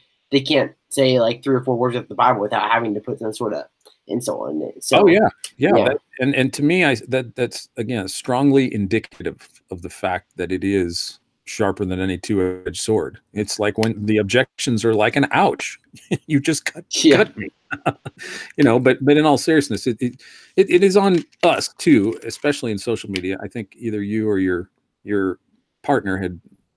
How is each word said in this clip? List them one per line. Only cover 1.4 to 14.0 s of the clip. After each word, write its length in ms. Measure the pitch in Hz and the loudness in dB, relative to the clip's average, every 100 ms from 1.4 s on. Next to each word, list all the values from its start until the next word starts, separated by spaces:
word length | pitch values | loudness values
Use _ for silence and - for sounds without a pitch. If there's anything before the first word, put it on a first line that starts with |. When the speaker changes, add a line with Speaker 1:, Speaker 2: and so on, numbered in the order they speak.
Speaker 1:
three 140 | 139 131 | -2 -2
or 60 | |
four 140 | 127 117 | 0 -2
words 200 | 123 120 | -2 -2
of 120 | - | -6
the 60 | |
Bible 260 | 131 123 120 | 0 0 2
without 300 | 104 113 104 | -2 -2 0
having 240 | 117 117 | 0 0
to 60 | 104 | -4
put 180 | - 107 | -6 -8
some 160 | 110 | -8
sort 180 | 107 117 | -6 -6
of 120 | 76 - _ _ _ - | -6 -10 _ _ _ -8
insult 440 | 117 - - - | -6 -4 -6 -6
in 120 | 78 | -8
it. 220 | - - | -8 -10
So, 160 | - 135 | 0 4
Speaker 2:
Oh, 40 | 202 | 6
yeah. 200 | 185 208 - - - | 6 2 -2 -14 -2
Yeah. 120 | 147 240 | 2 2
Speaker 1:
yeah. 80 | |
Speaker 2:
That, 140 | 127 143 - - | 2 -2 -8 -4
and, 140 | 131 131 | -2 0
and 160 | 131 | -2
to 100 | - | 0
me, 220 | 147 185 | 0 2
I, 100 | 160 113 - | 2 0 -2
that, 260 | 131 120 | -4 -4
that's, 340 | - 120 - - - | -4 -4 -6 -12 -8
again, 300 | 113 120 92 | -6 -4 -6
strongly 640 | - - 123 143 135 131 | -8 -2 2 4 4 2
indicative 760 | 107 95 110 - - 87 - - _ _ | -2 -2 -2 -4 -10 -10 -10 -16 _ _
of 100 | 92 | -14
the 80 | 87 | -14
fact 460 | - 95 90 - - | -8 -4 -4 -8 -10
that 160 | 87 | -6
it 100 | 92 | -4
is 560 | 98 98 87 85 - - _ _ - | 0 0 0 -4 -10 -14 _ _ -14
sharper 360 | - 101 95 | -2 -2 -2
than 160 | 95 90 | -4 -4
any 180 | 95 90 | -4 -6
two-edged 640 | - 101 92 92 92 87 | -4 -2 -2 -4 -10 -8
sword. 400 | - 107 76 - _ | -2 -2 -4 -10 _
It's 280 | 104 104 - | -8 -6 -2
like 180 | 104 104 | -2 0
when 260 | 110 107 | -2 -2